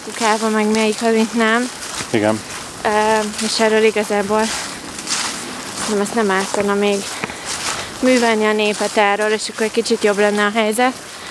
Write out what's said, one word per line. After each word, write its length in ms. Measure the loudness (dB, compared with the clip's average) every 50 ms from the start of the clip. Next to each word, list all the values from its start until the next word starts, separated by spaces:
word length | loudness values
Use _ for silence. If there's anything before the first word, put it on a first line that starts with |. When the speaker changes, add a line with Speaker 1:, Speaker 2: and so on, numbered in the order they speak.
| -6
Speaker 1:
kukába, 440 | -10 -6 -2 0 0 0 2 0 0
meg 160 | 2 2 2 2
melyik, 300 | 2 2 2 2 0 0
amit 320 | 2 2 4 4 2 2 2
nem. 360 | 4 4 4 4 4 2 -2 -6 -10 -12 -10 -8 -8 -6 -2
Speaker 2:
Igen. 300 | 0 2 2 2 2 0 -4 -8 -12 -12 -12 -12 -8 -4 -2
Speaker 1:
Ö, 40 | 0 2 2 2 2 2 2 0 -2 -4 -4 -4
és 140 | -2 0 2
erről 240 | 2 4 4 4 4
igazából 580 | 4 2 2 0 0 0 -2 0 0 0 0 0 0 -2 -6 -8 -8 -10 -12 -12 -14 -12 -10 -8 -6 -6 -4 -4 -6 -6 -8 -10 -10 -10 -10 -10 -10 -10 -8 -4 -2
nem, 100 | 0 0
ezt 140 | 0 0 0
nem 160 | 0 2 2
ártana 420 | 2 0 0 0 -2 0 0 2 2
még 240 | 2 2 2 0 0 -2 -6 -8 -8 -8 -8 -8 -10 -10 -8 -8 -6 -6 -6 -6 -6 -8 -10 -6 0
művelni 460 | 2 4 4 4 4 4 2 2 2
a 80 | 2 2
népet 440 | 2 2 0 0 -2 -2 -2 2
erről, 340 | 2 4 4 4 2 0 0
és 100 | 0 -2 -4 -4
akkor 120 | -4 -2 -2
egy 60 | -2
kicsit 320 | 0 0 0 0 0 2 2
jobb 140 | 2 2
lenne 280 | 4 2 2 4 2 2
a 60 | 2 2
helyzet. 380 | 0 0 0 2 2 2 0 0 -4 -10 -16 -16 -14 -14 -12